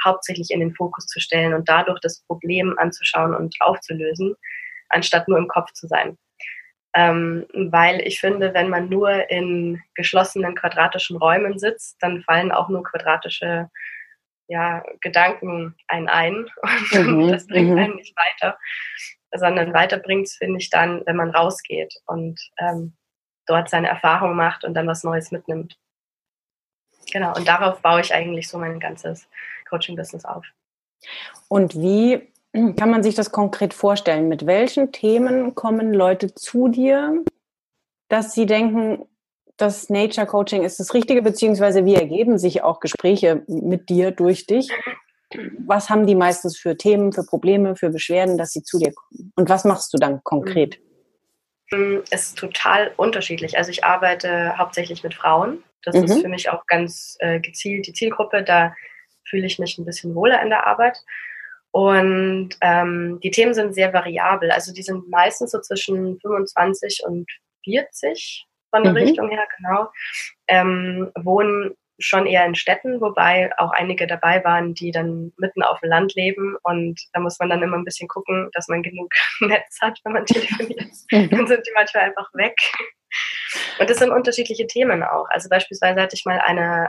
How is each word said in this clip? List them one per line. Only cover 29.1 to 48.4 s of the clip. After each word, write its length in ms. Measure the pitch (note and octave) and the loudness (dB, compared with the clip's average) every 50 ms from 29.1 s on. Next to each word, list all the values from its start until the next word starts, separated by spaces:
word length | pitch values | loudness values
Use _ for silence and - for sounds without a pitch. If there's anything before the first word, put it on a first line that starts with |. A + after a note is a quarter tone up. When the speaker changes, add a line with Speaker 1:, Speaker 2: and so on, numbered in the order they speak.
| E3 - _ _ _ - - - - - - - | -10 -12 _ _ _ -20 -18 -18 -18 -18 -10 -8
Speaker 1:
Coaching-Business 560 | F3 E3+ - - E3+ E3 E3 - - E3 - | -6 -6 -6 -6 -8 -10 -12 -12 -14 -14 -12
auf. 220 | - - E3+ E3+ - _ _ _ _ _ _ _ _ _ _ - - - - - - - - _ - | -12 -12 -14 -16 -20 _ _ _ _ _ _ _ _ _ _ -20 -18 -18 -16 -18 -18 -20 -18 _ 0
Speaker 2:
Und 260 | G3+ G3 F#3+ E3 - | 2 4 4 2 2
wie 580 | D#3 E3 F#3 G3+ G#3 A3+ A#3+ B3+ - - _ _ _ _ _ - A3 A#3 G#3+ F3+ | 0 0 2 4 4 4 4 2 0 -2 _ _ _ _ _ 0 2 2 2 2
kann 140 | - G#3+ A3+ | 2 2 4
man 120 | A#3 A3 | 4 4
sich 140 | G3+ A3 G#3 | 4 2 2
das 160 | A3 G#3 - | 0 -2 -2
konkret 420 | - G#3 G#3 G3 G3+ - G#3 - - | 0 0 0 0 0 -2 -2 -4 0
vorstellen? 540 | - - G3+ G3+ G3+ - F3 D#3+ D#3 D#3+ D#3+ | 2 2 2 2 2 2 0 2 2 2 0
Mit 180 | D#3+ D3+ D3+ | 0 0 0
welchen 460 | D#3+ F#3 G3+ A#3+ B3 - C#4+ C#4 C4+ | 2 4 4 2 2 2 0 0 0
Themen 640 | - - - G#3+ A3 A#3 B3 B3+ B3+ C4 B3+ A#3+ B3+ | 0 0 2 2 4 4 4 2 2 0 0 -2 -4
kommen 360 | - - A3+ A3 A3+ A3 A3 | -4 -2 0 0 0 2 2
Leute 420 | G#3 G3 F#3 F#3 F#3+ F#3 G#3 F#3 - | 4 4 4 4 4 2 -2 -4 -6
zu 340 | - - - - A#3+ B3+ B3 | -8 -10 -2 0 2 4 4
dir, 560 | A#3 B3+ B3+ C4+ C4+ C#4 C#4+ D4+ D#4 E4+ E4 - - _ _ _ _ _ _ _ _ _ _ _ _ _ _ - | 4 4 4 4 4 2 2 0 -2 -2 -2 -4 -8 _ _ _ _ _ _ _ _ _ _ _ _ _ _ -2
dass 240 | G#3+ A3 A3 A3 | 0 0 0 -2
sie 140 | - A3+ A3+ | -2 0 2
denken, 600 | G3 G#3+ G#3+ A3+ A3+ G#3+ A3+ A3 A3 - - - - _ _ _ _ _ _ _ _ _ - | 2 2 2 2 2 0 0 0 -2 -4 -6 -8 -14 _ _ _ _ _ _ _ _ _ 0
das 300 | G#3+ G#3 G3+ G3+ - - | 0 0 0 -2 -4 -2
Nature 380 | G#3 G3+ G#3+ G#3+ A3 A3+ G#3 | 0 2 0 0 0 -2 -2
Coaching 380 | G3 - G3+ G3+ G3+ G#3 G3 E3+ | 0 0 0 0 0 0 0 -2
ist 160 | F#3+ - - | -2 -4 -6
das 120 | F#3 - | -4 0
Richtige, 300 | - B3 A3+ - C4+ B3 | 0 2 2 4 4 4
beziehungsweise 640 | G#3+ A3 G#3 - A#3 A3 G#3+ F#3+ G3+ G3+ F#3 G3 F#3 | 4 2 2 2 2 2 4 4 4 4 4 6 6
wie 80 | F#3+ G3+ | 6 6
ergeben 440 | F3 E3 D3 D#3+ G3 A#3 A#3+ A#3 F#3+ | 6 4 2 0 2 2 4 4 4
sich 240 | F3 F3+ - F3+ | 2 0 0 0
auch 180 | - D#3+ E3 - | 0 0 0 -2
Gespräche 640 | - D#3 - - - F3+ G3+ G3 - E3 D#3+ D3+ - | -4 -6 -4 0 2 2 4 4 4 2 2 2 -2
mit 420 | - D#3+ D#3+ - F3 F#3 F3 - - | -4 -6 -4 -2 -2 -2 -2 -2 0
dir, 220 | F3+ F3 F#3 F#3+ | 2 2 2 2
durch 360 | F#3 - F3 F3 F#3 - - | 2 2 2 2 2 2 0
dich? 240 | - G3+ B3+ C4 - - - - B3 - - _ _ _ _ _ - - - G3+ - - - - | 0 0 0 0 -2 -6 -8 -8 -10 -12 -14 _ _ _ _ _ -18 -16 -14 -14 -12 -12 -6 -2
Was 220 | - G3+ G#3 G3+ - | 0 0 0 2 2
haben 180 | G#3+ G#3+ G#3+ | 2 4 6
die 80 | G3+ G3 | 6 6
meistens 440 | F#3 F3+ F3+ F3 F3 - F3 D#3+ - | 6 4 4 2 0 -4 -6 -6 -4
für 180 | - E3+ E3 | -4 -4 -4
Themen, 360 | E3 - G3+ G#3 G3+ G3+ G3 | 2 4 4 4 4 4 2
für 120 | G3 F#3+ F3+ | 0 -2 -2
Probleme, 500 | - - E3 - F#3 G3 G3+ G3 F#3+ F#3 | -2 -2 0 2 4 4 4 4 2 0
für 140 | - - E3 | 0 -2 -2
Beschwerden, 480 | D#3+ D#3 - - E3+ F3+ F#3 F#3 F3+ | -2 -2 -2 0 0 2 2 2 2
dass 140 | E3 | 0